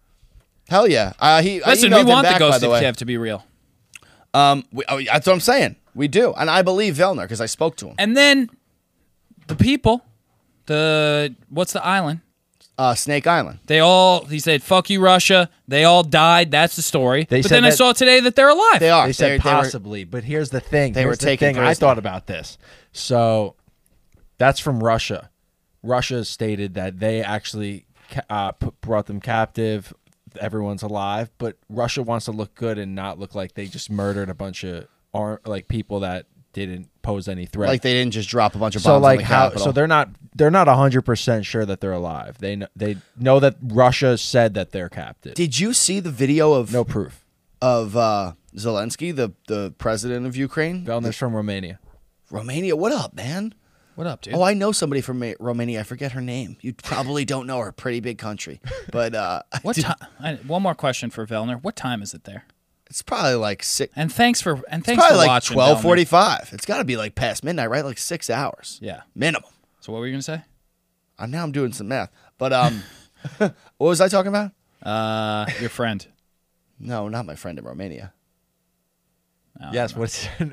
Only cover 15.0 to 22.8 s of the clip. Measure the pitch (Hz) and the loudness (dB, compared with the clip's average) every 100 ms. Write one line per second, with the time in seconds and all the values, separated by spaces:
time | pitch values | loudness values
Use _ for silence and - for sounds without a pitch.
15 | 185 185 - 190 175 _ - 139 160 175 | 6 6 6 4 4 _ -2 4 8 8
16 | 165 156 165 170 170 147 170 - 156 151 | 6 6 6 6 4 4 2 0 -2 0
17 | 127 135 160 127 139 240 247 - 254 233 | 2 2 2 2 4 6 6 6 4 4
18 | 254 254 247 254 277 311 453 - 165 165 | 6 6 6 6 6 6 6 6 6 6
19 | 127 127 139 139 143 147 135 120 101 104 | 4 2 2 2 2 2 2 -4 -10 -10
20 | 90 123 117 151 147 131 - 147 139 117 | -8 -10 -6 -4 -4 -6 -2 0 0 0
21 | 131 120 147 135 143 131 127 165 143 117 | 0 0 0 2 0 2 2 4 4 2
22 | 104 95 - 87 - - _ - | -2 -8 -10 -12 -12 -20 _ -20